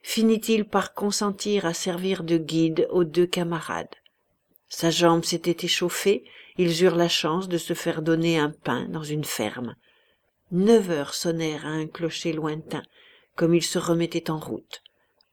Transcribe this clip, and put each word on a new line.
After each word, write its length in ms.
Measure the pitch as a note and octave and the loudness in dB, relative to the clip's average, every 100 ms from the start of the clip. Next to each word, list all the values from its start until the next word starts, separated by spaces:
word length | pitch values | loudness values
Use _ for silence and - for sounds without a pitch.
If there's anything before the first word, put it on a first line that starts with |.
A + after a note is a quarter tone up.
finit-il 640 | - - A3 A3 A3 A3 | -6 2 2 2 2 0
par 300 | G#3 G3+ F#3+ | 0 -2 -2
consentir 720 | - G3+ G3 G#3 G3 G#3 G3+ E3 | -4 -4 -2 -2 -2 -2 0 0
à 80 | |
servir 500 | E3+ F#3 F3 F#3 F#3+ | -2 -4 -4 -2 -2
de 140 | E3 E3 | 0 0
guide 500 | D3 D#3+ E3 D#3+ - | 2 2 2 2 2
aux 140 | F#3 | 2
deux 220 | E3 D#3 F3 | 2 2 0
camarades. 680 | F#3 E3+ E3 - E2 D#3+ - _ _ _ _ _ _ - | 0 -2 -4 -6 -8 -8 -16 _ _ _ _ _ _ -16
Sa 220 | - E3 | -2 0
jambe 340 | D#3+ E3+ E3 | 4 4 4
s'était 400 | E3+ E3+ F3 E3+ F3 | 2 -2 -2 -2 -2
échauffée, 580 | - F3 - G3 A#3 - - - - | -2 -2 0 0 0 -2 -20 -8 0
ils 280 | F3 E3 | 2 4
eurent 120 | F#3 E3+ | 4 6
la 120 | E3+ | 2
chance 400 | - D#3+ E3 F#3+ | 2 0 -2 -2
de 100 | E3+ | -4
se 160 | - | -4
faire 280 | E3+ E3+ E3 | -4 -4 -2
donner 360 | D#3+ D#3+ E3 E3 | 2 2 4 2
un 120 | D3 | 0
pain 360 | D#3 - A#2+ - | -2 -4 -4 -4
dans 140 | D#3 | -8
une 220 | D3 D3+ | -6 -4
ferme. 500 | C#3+ - G#2+ B2 A#2+ - _ _ _ _ _ _ - | -4 -4 -4 -4 -10 -12 _ _ _ _ _ _ -4
Neuf 380 | F3+ G3+ A3+ F#3+ | 2 6 6 4
heures 240 | D#3 C#3+ | -2 -4
sonnèrent 520 | - F3 E3 D#3+ D3+ D3 | -4 -2 -2 -2 -4 -6
à 40 | |
un 160 | D#3 D#3 | -6 -6
clocher 460 | - E3 - E3+ | -6 -6 -4 -4
lointain, 500 | D#3 D#3 D#3 - D3+ - _ - - _ - | -2 -4 -6 -8 -10 -10 _ -20 -20 _ 0
comme 180 | E3 | 4
ils 100 | E3+ | 4
se 140 | D#3 F3+ | 2 -2
remettaient 520 | D#3 E3+ E3 E3+ E3 | 0 0 0 -4 -4
en 80 | D#3 | -6
route. 440 | D3+ A2+ - - _ _ _ _ _ | -6 -10 -12 -18 _ _ _ _ _